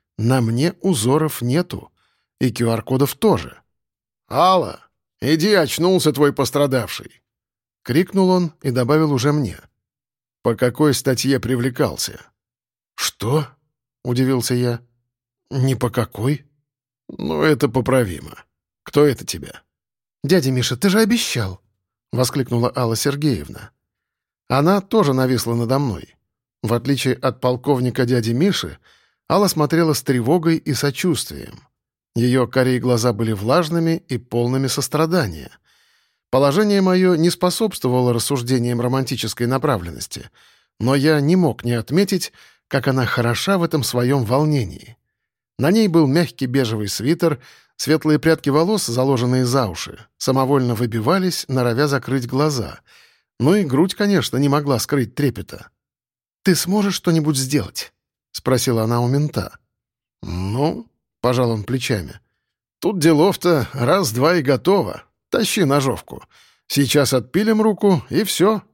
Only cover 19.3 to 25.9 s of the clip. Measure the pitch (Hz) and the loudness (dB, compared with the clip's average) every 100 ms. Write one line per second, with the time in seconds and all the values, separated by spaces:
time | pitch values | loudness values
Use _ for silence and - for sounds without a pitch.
19.3 | 85 69 - _ _ _ _ _ _ 139 | -10 -12 -18 _ _ _ _ _ _ 0
20.3 | 180 135 127 120 127 196 202 220 233 - | 2 2 0 -2 0 2 2 2 0 -2
21.3 | 127 95 90 _ _ _ _ _ 120 127 | -4 -6 -8 _ _ _ _ _ -2 0
22.3 | 143 127 120 120 - 120 113 143 143 151 | -2 -2 -2 0 0 -2 -2 -2 -2 -2
23.3 | 101 71 - - _ _ _ _ _ _ | -2 -6 -16 -20 _ _ _ _ _ _
24.3 | _ - 131 156 196 196 220 143 131 127 | _ -2 2 2 2 0 0 2 2 2
25.3 | 123 117 117 117 135 139 | 0 0 -2 0 -2 -2